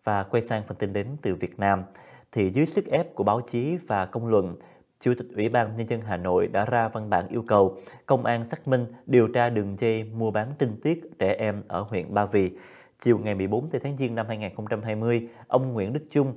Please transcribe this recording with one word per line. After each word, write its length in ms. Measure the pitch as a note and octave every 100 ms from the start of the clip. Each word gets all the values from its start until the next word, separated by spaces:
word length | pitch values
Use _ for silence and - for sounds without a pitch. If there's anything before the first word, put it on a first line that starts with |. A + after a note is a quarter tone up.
Và 200 | - G2+
quay 180 | G2 A#2+
sang 220 | A#2 A2 G#2
phần 100 | G2+
tin 160 | G2+
đến 140 | G2+ G#2 D3
từ 140 | G#2+ F2
Việt 240 | F2+ -
Nam, 240 | G2+ F#2+ F#2 - - - _
thì 180 | A2+ F#2+
dưới 160 | G#2 D#3+
sức 200 | G#3 -
ép 300 | D3 D#3+ -
của 80 |
báo 180 | G2+ A2
chí 360 | A#2+ A#2+ C3+ F3 -
và 180 | G2+ F#2
công 220 | A#2+ A#2
luận, 280 | G#2+ F#2 F2 - - _ _
Chủ 140 | B2 B2
tịch 100 | A#2 G2+
Ủy 140 | A2
ban 260 | A#2+ A2 A2
Nhân 140 | A2
dân 120 | A#2
Hà 160 | A2 F2
Nội 300 | F#2 F2+ F#2
đã 180 | F#2+ G#2+
ra 220 | A#2 A2+
văn 220 | A2 G#2+
bản 180 | F#2 G2+
yêu 160 | A2+ A2+
cầu 300 | G#2 F#2+ F#2+ - - -
công 200 | C3+ A#2
an 200 | A#2 A#2
xác 220 | D#3+ -
minh, 180 | C3 A#2 - -
điều 220 | B2 A2
tra 220 | A#2+ A#2+
đường 260 | A2+ G2+ G2
dây 240 | A#2 A2
mua 280 | A2 A2+ A2
bán 220 | G#2 A2+ D3
trinh 200 | B2+ G#2+
tiết 360 | D3 E3 - -
trẻ 140 | F#2+
em 300 | - A2 G2+ -
ở 140 | F2+
huyện 320 | G#2 G2+ D#2+
Ba 120 | G#2 G2+
Vì. 260 | G#2 F#2 - - - - _
Chiều 180 | B2 A2
ngày 180 | G#2+ G2
mười 120 | F#2+
bốn 220 | G#2+ D#3
tháng 280 | C3+ C#3 C3+
Giêng 180 | B2+ A2+
năm 100 | A2
hai 100 | A2
nghìn 180 | G#2 -
không 120 | G#2+
trăm 140 | A2
hai 140 | A2 G#2+
mươi, 340 | A#2 A#2+ A#2 - -
ông 260 | B2+ C3
Nguyễn 200 | A#2 G2
Đức 100 | C#3 D3+
Chung 240 | D3 C3+